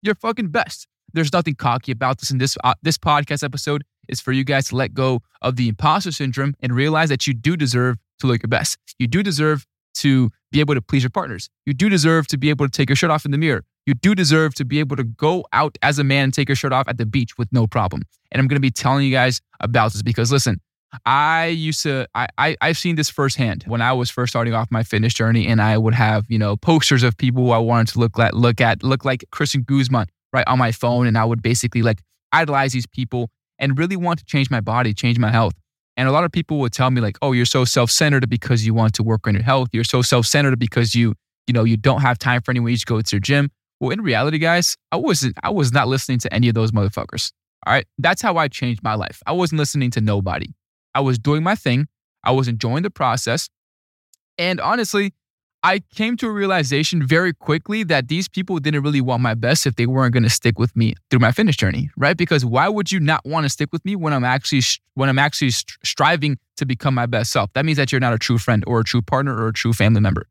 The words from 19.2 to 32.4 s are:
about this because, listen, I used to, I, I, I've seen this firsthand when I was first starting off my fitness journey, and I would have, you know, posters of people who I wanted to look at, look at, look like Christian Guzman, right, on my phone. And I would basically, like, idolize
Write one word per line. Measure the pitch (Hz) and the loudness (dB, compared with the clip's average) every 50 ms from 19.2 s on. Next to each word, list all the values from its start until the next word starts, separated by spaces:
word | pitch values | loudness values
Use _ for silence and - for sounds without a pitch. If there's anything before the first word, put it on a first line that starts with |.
| 123 127 123 - _ _ _ _ | 2 2 0 -2 _ _ _ _
about | - - 117 123 110 107 95 | -6 -2 2 2 2 2 0
this | 101 | -2
because, | 107 120 113 - 110 110 | -4 -2 -2 0 0 0
listen, | 135 139 - 131 101 92 _ _ _ _ _ _ - - _ | 2 0 2 0 -2 -4 _ _ _ _ _ _ -20 -6 _
I | 117 131 139 147 151 160 165 165 | 0 2 2 2 2 2 0 0
used | 165 170 165 156 156 151 - - | -2 -2 -4 -4 -4 -4 -4 -2
to, | 156 139 131 123 - _ | -2 -2 -2 -4 -6 _
I, | 110 123 - - - | -4 -4 -4 -2 -2
I, | 131 156 156 - | 0 0 0 0
I've | - 151 165 - | 0 -2 -2 0
seen | - 180 170 151 | -2 -2 -2 0
this | 151 - | -2 -4
firsthand | - - 143 135 - - 131 113 95 - - | -2 -2 -2 -2 0 0 -2 -2 -2 -6 -6
when | - 113 117 | -6 -4 -2
I | 117 123 131 | 0 0 0
was | 127 123 117 | 0 -2 -4
first | - - 123 120 - | -4 -4 -4 -2 -2
starting | 120 117 117 113 | -2 -2 0 -2
off | 113 113 - | -2 -2 -2
my | - 113 110 | 0 -2 -2
fitness | - - 104 110 120 - | 0 0 0 0 0 0
journey, | - 113 113 113 113 107 - | 0 2 2 2 2 2 2
and | 117 110 | 2 2
I | 104 107 110 107 | 4 4 2 2
would | 110 110 113 | 2 2 2
have, | 120 117 107 107 107 104 - | 2 2 2 2 0 -2 -2
you | 117 110 | -2 -2
know, | 107 104 104 104 | 0 0 -2 -2
posters | - - 165 156 - - 143 127 | 2 2 2 2 4 2 2 4
of | 120 123 110 | 4 2 0
people | - - 127 123 127 123 | 0 0 0 0 2 2
who | 123 | 2
I | 117 113 | 2 2
wanted | 117 113 120 117 113 110 - | 2 2 2 2 2 0 0
to | 120 | 0
look | 120 113 - - | 0 0 2 2
at, | 117 - - | 0 2 2
look | - 120 120 117 98 | 2 2 2 4 4
at, | 127 117 101 104 - | 2 2 2 0 0
look | 131 131 123 - | -2 -2 0 0
like | 139 131 123 - _ | -2 -4 -4 -6 _
Christian | - - 160 - - 139 | -6 -4 -4 -2 0 -2
Guzman, | 120 - 139 139 131 123 131 120 104 - _ _ _ _ - | -2 2 2 2 2 2 2 0 0 -2 _ _ _ _ -2
right, | 131 120 - | -2 0 2
on | 127 127 | 2 2
my | 127 113 113 | 2 2 0
phone. | - - 120 120 123 123 120 | -2 -2 0 2 2 2 2
And | 107 113 | 2 2
I | 110 | 2
would | 117 117 117 | 0 0 -2
basically, | 107 113 120 120 - 120 - 120 | 0 0 0 0 -2 -2 -2 0
like, | 113 117 107 - _ _ _ _ _ _ - | 0 0 0 -2 _ _ _ _ _ _ 2
idolize | 156 | 2